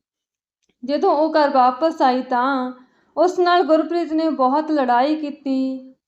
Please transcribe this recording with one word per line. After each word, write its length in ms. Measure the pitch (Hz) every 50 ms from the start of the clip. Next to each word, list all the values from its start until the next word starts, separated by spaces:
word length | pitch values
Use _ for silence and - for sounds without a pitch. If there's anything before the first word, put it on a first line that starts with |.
| _ _ _ _ _ _ _ _ _ _ _ _ _ _ _ _ -
ਜਦੋਂ 320 | 240 285 294 - 392 320
ਉਹ 180 | 285 311 311 311
ਘਰ 160 | 311 294 277
ਵਾਪਸ 520 | - 262 247 254 247 247 320 330 320 320 311
ਆਈ 200 | 262 247 254 254
ਤਾਂ 500 | 254 254 240 247 269 277 262 254 254 254 - - _ _ _ _ _ _
ਉਸ 220 | 285 320 359 359 359
ਨਾਲ 240 | 359 349 349 349 370
ਗੁਰਪ੍ਰੀਤ 500 | 269 311 320 311 311 339 349 339 294 320
ਨੇ 180 | 311 320 320
ਬਹੁਤ 400 | 277 254 262 254 269 302 302 302
ਲੜਾਈ 460 | 311 294 262 247 240 240 262 294 311
ਕੀਤੀ 760 | 311 302 285 277 - _ 269 269 262 262 262 262 262 - - - _ _